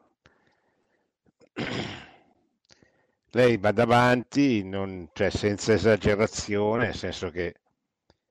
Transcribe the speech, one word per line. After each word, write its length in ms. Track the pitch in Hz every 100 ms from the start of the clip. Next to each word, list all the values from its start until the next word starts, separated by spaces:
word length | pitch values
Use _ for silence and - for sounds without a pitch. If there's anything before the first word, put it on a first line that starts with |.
| _ _ _ _ _ _ _ _ _ _ _ _ _ _ _ -
<clears throat> 540 | - - - - - _ _ _ _ _ _ _ _ _ _ _ _
Lei 220 | 117 123 110
vada 260 | 104 104
avanti, 800 | 117 120 123 123 110 139 139 110
non, 460 | 95 98 98 92 82
cioè, 180 | - 95
senza 420 | - 104 101 -
esagerazione, 1120 | 104 107 104 107 104 110 - - 104 107 117 107
nel 80 |
senso 360 | - 92 - 92
che 240 | 85 87 - _ _ _ _ _ _ _